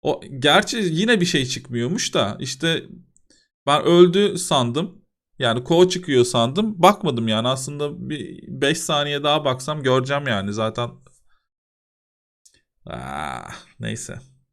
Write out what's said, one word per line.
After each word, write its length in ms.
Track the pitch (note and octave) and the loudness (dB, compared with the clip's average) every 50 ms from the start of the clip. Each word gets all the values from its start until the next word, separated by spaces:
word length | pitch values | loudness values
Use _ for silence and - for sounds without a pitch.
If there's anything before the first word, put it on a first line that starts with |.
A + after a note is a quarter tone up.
O, 200 | _ - D3 - - - C#3 C3+ | _ -2 -4 -4 -6 -14 -12 0
gerçi 380 | B2 D3 D3 F#3 G#3+ - - A#3 | 2 4 4 4 2 2 -4 -2
yine 440 | G#3+ F3+ D#3+ D#3 G3+ A3+ B3 G#3+ | -2 -2 0 0 2 2 2 2
bir 40 | F3 | 2
şey 200 | F3+ - D#3 B2+ | 0 0 -2 -2
çıkmıyormuş 680 | B2+ - - - - B2 A#2+ A#2 B2+ E3+ B3 - - - | -2 -6 -10 -10 -8 -6 -4 -4 -2 -2 -4 -4 -4 -2
da 240 | F3 A#2+ G2+ G#2 - | -2 -2 -2 -4 -8
işte 440 | - B2+ - - - E3 E3 C#3+ - - - - - _ _ _ _ _ _ _ _ _ _ _ _ - | -8 -10 -10 -4 -2 -2 -2 -2 -6 -10 -20 -20 -20 _ _ _ _ _ _ _ _ _ _ _ _ 0
ben 160 | C#3+ D3+ - | 0 2 4
öldü 540 | - E3+ F3 F3+ F3+ E3+ G3 G#3 G3+ - E3+ | 4 8 8 8 8 8 4 2 2 0 -2
sandım. 680 | - - E3+ C#3 B2 A#2+ A#2+ C#3+ F3 F3+ - - _ _ _ _ _ _ _ _ | -2 0 0 0 0 0 -2 -4 -4 -4 -8 -16 _ _ _ _ _ _ _ _
Yani 240 | C#3 A#2+ A2+ A#2+ B2 | -2 0 0 0 0
Ko 260 | - E3 E3+ F#3 F#3 | 2 4 6 6 4
çıkıyor 360 | F3+ F#3 F3+ - C#3+ B2+ B2 | 4 -4 -4 0 4 4 4
sandım. 560 | B2 - B2 A#2 A#2+ C3+ F3 G#3+ A3 G#3+ F3 | 4 2 0 0 2 0 -2 -2 -2 0 6
Bakmadım 460 | E3 F3+ G#3 G3+ - E3 C3 A#2 A2+ A2 | 6 6 6 6 0 -2 -2 -2 -2 0
yani, 200 | A2 A2 A2+ B2 | 0 0 0 0
aslında 640 | C3 C3 C3 - D3 C#3+ D3 D3 C#3 - B2+ B2+ | -2 -2 -4 -10 -8 -6 -6 -6 -6 -10 -10 -10
bir 340 | D3+ D3 G#2 - - - - - | -10 -10 -10 -12 -14 -16 -16 -14
beş 300 | - C3+ C3+ C#3 D#3 D#3+ | -6 -2 0 0 0 0
saniye 460 | - - D#3+ D3 D3 D3 C#3+ C#3+ C#3+ | -2 -2 -2 -2 0 -2 -4 -2 0
daha 220 | D3 D3 D#3 D3 | 2 0 2 2
baksam 380 | C#3+ B2+ C3 - - D3+ D3+ C3+ | -2 -2 -2 -4 -8 -6 -4 0
göreceğim 440 | C3 B2+ C3 B2+ C3 C#3+ C#3+ C#3+ C3+ | 2 2 2 2 0 -4 -4 -2 -2
yani 260 | A#2 G2+ F#2+ G2+ G2+ | -2 -2 -2 -4 -4
zaten. 360 | G#2+ A2 A2 A2 - A#2+ B2 - - _ - _ _ _ _ _ _ _ _ _ _ _ _ _ _ _ _ _ _ _ _ _ _ _ _ _ _ _ - _ _ _ _ _ _ _ | -2 -4 -4 -2 -4 -6 -8 -8 -16 _ -20 _ _ _ _ _ _ _ _ _ _ _ _ _ _ _ _ _ _ _ _ _ _ _ _ _ _ _ -20 _ _ _ _ _ _ _
Ah, 800 | - - B1 B1 C2 C#2 C#2+ D#2 D2 B1+ A#1 G1+ G1+ - - - _ _ _ | -14 -14 -12 -12 -10 -10 -10 -8 -8 -10 -12 -14 -16 -18 -20 -20 _ _ _
neyse. 400 | - A2 A2 - - - - - - _ _ _ _ _ | -10 -10 -8 -10 -12 -14 -14 -16 -16 _ _ _ _ _